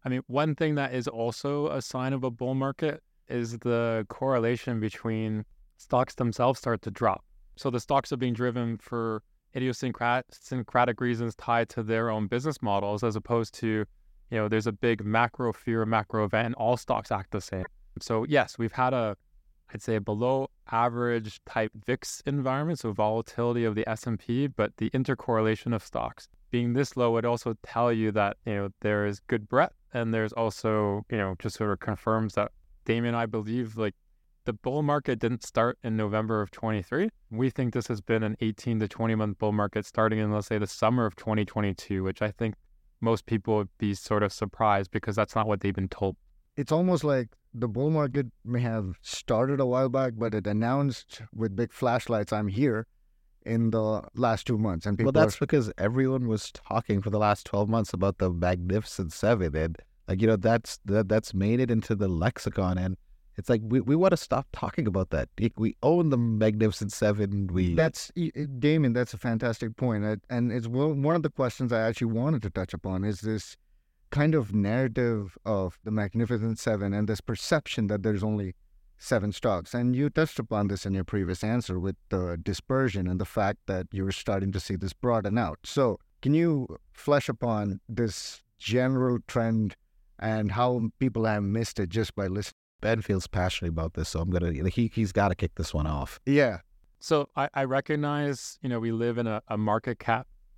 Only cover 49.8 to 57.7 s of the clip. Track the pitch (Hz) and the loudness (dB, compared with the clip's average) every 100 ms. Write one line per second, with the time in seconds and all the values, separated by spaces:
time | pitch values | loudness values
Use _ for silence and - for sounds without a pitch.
49.8 | 135 131 131 113 113 107 98 104 117 135 | 2 2 0 -2 -2 -2 0 0 2 2
50.8 | 143 117 - - 110 - 110 98 120 - | 0 -2 -12 -20 -16 -4 -4 -2 -4 0
51.8 | 127 120 - 113 104 107 104 98 143 110 | 0 0 0 -2 0 -2 -2 2 2 0
52.8 | 113 _ _ _ _ _ - 113 113 113 | -6 _ _ _ _ _ -2 2 2 2
53.8 | 107 107 - - 120 110 - 110 110 85 | 2 0 -4 0 0 0 0 0 0 0
54.8 | 104 101 117 143 160 - - 151 110 - | -2 2 4 6 4 2 2 2 2 0
55.8 | 104 127 131 131 123 107 - - - 110 | 0 2 2 2 0 -2 -2 -16 -4 -2
56.8 | - 104 104 104 104 104 - 101 104 | 2 0 2 2 4 2 0 0 2